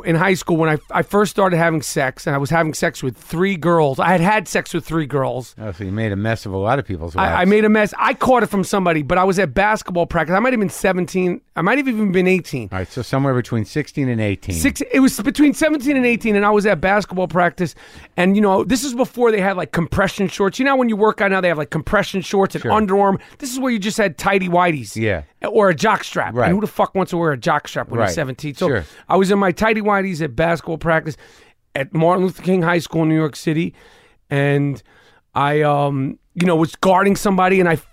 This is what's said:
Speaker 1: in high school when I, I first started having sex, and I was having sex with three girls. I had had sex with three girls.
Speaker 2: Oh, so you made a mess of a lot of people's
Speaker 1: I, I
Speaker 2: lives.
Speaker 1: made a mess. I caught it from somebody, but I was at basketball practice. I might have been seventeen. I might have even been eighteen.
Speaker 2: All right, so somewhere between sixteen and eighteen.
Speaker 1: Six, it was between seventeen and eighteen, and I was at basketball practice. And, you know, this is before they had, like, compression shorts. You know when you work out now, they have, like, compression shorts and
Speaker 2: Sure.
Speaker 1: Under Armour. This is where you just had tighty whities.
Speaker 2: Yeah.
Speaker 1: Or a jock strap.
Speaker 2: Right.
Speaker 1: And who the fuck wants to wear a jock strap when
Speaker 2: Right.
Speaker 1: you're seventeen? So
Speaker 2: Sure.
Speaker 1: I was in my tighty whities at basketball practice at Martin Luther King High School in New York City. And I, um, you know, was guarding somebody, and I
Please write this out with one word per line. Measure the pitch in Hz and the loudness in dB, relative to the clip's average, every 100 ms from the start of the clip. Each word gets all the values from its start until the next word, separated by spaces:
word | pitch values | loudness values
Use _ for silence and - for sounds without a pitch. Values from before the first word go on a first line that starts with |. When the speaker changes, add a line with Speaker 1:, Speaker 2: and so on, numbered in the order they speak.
Speaker 1:
in | 180 | 0
high | 165 190 | 2 2
school | 185 - 160 | 0 0 0
when | 160 | 2
I, | 151 - 170 | 0 -2 -4
I | |
first | - 202 214 | 0 0 0
started | - 190 165 | 2 2 2
having | 170 160 | 2 0
sex, | - 156 131 - - | -4 -2 -4 -4 -4
and | 143 | -2
I | |
was | 143 | 0
having | 165 160 | 0 0
sex | - 170 - | 0 -4 -4
with | 131 113 | -8 -8
three | - 165 196 185 | -8 -2 0 0
girls. | 160 170 147 135 | 2 2 2 2
I | 175 | 2
had | 180 | 4
had | 175 214 170 | 4 0 0
sex | 202 - | -4 -4
with | 170 | -6
three | - 160 139 | -4 -4 -2
girls. | 139 127 123 120 - | -2 -2 -4 -10 -12
Speaker 2:
Oh, | 107 | -12
so | 90 | -8
you | 95 | -6
made | 104 110 | -4 -2
a | 98 | -2
mess | 110 113 104 | -2 -2 -4
of | |
a | 95 | -4
lot | 101 139 | 0 -2
of | |
people's | - 90 82 80 | -2 -6 -6 -2
Speaker 1:
I, | - | 0
I | 82 | 2
Speaker 2:
lives. | 180 | 4
Speaker 1:
made | 208 | 4
a | 214 | 4
mess. | 214 208 - | 4 2 0
I | 220 | -2
caught | 269 240 247 | 0 2 4
it | 208 | 2
from | 196 | -2
somebody, | 175 202 180 160 | -2 0 2 0
but | 135 180 | 0 2
I | |
was | 190 185 | 2 2
at | 180 | 0
basketball | 123 208 214 - 175 165 | 2 0 0 -2 -4 -2
practice. | 175 156 185 | -2 0 0
I | |
might | 254 | 2
have | 247 | 0
been | 190 | -2
seventeen. | - 196 185 175 185 180 175 _ - | -2 -2 0 -2 -2 -2 -2 _ -2
I | |
might | 175 262 | 0 0
have | 269 | 0
even | 220 208 | 0 0
been | 180 185 | 2 2
eighteen. | 185 - 135 101 | 2 -2 -8 -8
Speaker 2:
All | 95 | -8
right, | 92 | -6
so | - | -8
somewhere | 113 135 139 | -4 0 2
between | 123 - 117 | 0 0 -2
sixteen | 104 151 139 - 131 | -4 -4 -6 -4 -2
and | 113 | 0
eighteen. | 104 95 - | -2 -4 -6
Speaker 1:
Six, | 85 277 - 277 | -2 -2 -2 -2
it | 269 | 2
was | 262 - | 2 2
between | 214 - 294 | -2 2 2
seventeen | - 311 302 247 269 | 4 0 0 0 0
and | 247 | 2
eighteen, | 233 233 202 | 0 0 2
and | 208 | 2
I | |
was | 208 208 | 2 2
at | 170 | 0
basketball | 190 208 185 185 180 | 0 0 -2 -4 -2
practice. | 175 175 - 175 - - - - - | 0 0 0 -6 -6 -20 -20 -10 0
And, | 185 202 | 2 4
you | |
know, | 208 190 | 4 2
this | - 240 | 2 0
is | 277 | -2
before | 240 254 240 240 | -4 -4 0 2
they | 214 | 2
had, | 190 185 | 0 -2
like, | - | -4
compression | - 160 - 185 - 185 | -4 -2 0 -2 0 -4
shorts. | - 190 - | 0 -2 0
You | |
know | 269 269 | 0 2
when | 240 | 2
you | 208 | 2
work | 214 220 | 2 2
out | 202 | 0
now, | 190 | 2
they | 180 | 0
have, | 151 | 0
like, | 147 | -2
compression | 160 - 208 180 190 | -6 0 0 0 -4
shorts | 151 202 190 | -2 0 0
and | 151 | 0
Speaker 2:
Sure. | - | 0
Speaker 1:
Under | 214 208 196 | 0 2 2
Armour. | 196 190 - - | 2 0 -4 -14
This | 277 | -10
is | 254 | -4
where | 254 | -2
you | 233 | -2
just | 202 - | -2 -2
had | 202 135 | -2 -2
tighty | 196 202 185 | 0 0 0
whities. | 175 180 151 104 110 | 2 2 0 -6 -4
Speaker 2:
Yeah. | 110 87 76 _ - | -2 -2 -6 _ -2
Speaker 1:
Or | 220 202 | 2 2
a | |
jock | 147 214 196 | 2 0 0
strap. | - 170 98 | -2 -6 -4
Speaker 2:
Right. | 117 123 | 0 2
Speaker 1:
And | |
who | 190 | 2
the | 208 | -2
fuck | - 196 | -2 -2
wants | 190 185 | -2 -2
to | 175 | -2
wear | 165 | -2
a | 135 | -2
jock | 165 147 - | 0 -2 -2
strap | 147 117 | -10 -6
when | 127 | -2
Speaker 2:
Right. | 101 | 0
Speaker 1:
you're | |
seventeen? | 87 135 127 147 | -2 -6 -6 -10
So | 139 180 | -4 -2
Speaker 2:
Sure. | 117 76 - - | -2 -4 -10 -2
Speaker 1:
I | 170 | 2
was | 190 | 2
in | 202 | 2
my | 196 | 2
tighty | - 220 220 | 2 0 0
whities | 208 196 190 156 | 0 0 -2 -4
at | 156 113 | -6 -2
basketball | 165 170 - 160 | 0 -2 -4 -6
practice | 160 160 156 - - - - _ _ | 0 0 -2 -10 -16 -20 -20 _ _
at | 135 135 | -8 -4
Martin | 160 165 185 | 0 2 2
Luther | 185 - | 0 -2
King | 175 185 | 0 0
High | 165 170 | 2 0
School | - 165 | -2 -2
in | 160 | 0
New | 156 | 2
York | 160 - | 0 -4
City. | - 156 180 - - - _ _ - | -4 -2 -4 -6 -20 -20 _ _ -6
And | 143 143 143 143 131 - _ _ _ _ | -2 0 0 0 -6 -12 _ _ _ _
I, | 127 143 151 | -2 0 2
um, | 147 143 143 139 135 - _ | 2 2 0 -2 -4 -8 _
you | 180 180 | -2 2
know, | 160 | 2
was | 160 - | 0 0
guarding | 190 180 196 196 | 2 4 4 2
somebody, | 208 185 185 190 | 2 2 4 4
and | 175 | 4
I | 156 - | 2 -4